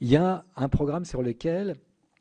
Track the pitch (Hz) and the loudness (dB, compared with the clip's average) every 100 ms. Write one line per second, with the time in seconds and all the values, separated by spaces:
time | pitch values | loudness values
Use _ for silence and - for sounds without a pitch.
0 | 120 143 180 185 - - 135 - 143 165 | 4 4 4 0 -6 -6 0 0 0 -2
1 | 170 127 123 117 160 170 202 147 _ _ | -4 -4 -4 -2 -2 -2 -2 -6 _ _
2 | _ _ | _ _